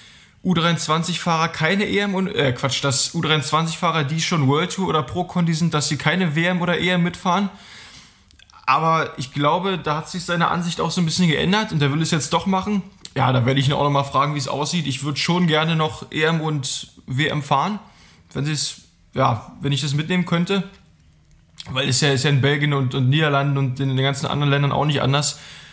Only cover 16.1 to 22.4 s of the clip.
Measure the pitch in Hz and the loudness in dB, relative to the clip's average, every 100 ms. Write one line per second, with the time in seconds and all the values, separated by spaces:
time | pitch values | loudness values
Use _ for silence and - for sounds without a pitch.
16.1 | 143 156 160 156 151 127 - - - - | 0 0 0 -2 -2 -2 -6 -8 -16 -6
17.1 | 127 156 151 139 139 175 208 - - - | -2 0 -2 0 0 0 -4 -10 -20 -20
18.1 | - _ 139 143 151 - - - _ _ | -20 _ -6 -2 0 -2 -4 -14 _ _
19.1 | - 131 110 - - 139 135 151 143 160 | 0 0 0 -6 -8 -4 -2 -2 -2 0
20.1 | 180 170 170 175 196 - - _ _ _ | -2 0 0 0 -2 -4 -12 _ _ _
21.1 | _ _ - _ - - 131 139 123 147 | _ _ -20 _ -18 -8 -4 0 2 2
22.1 | 135 151 139 | 2 2 2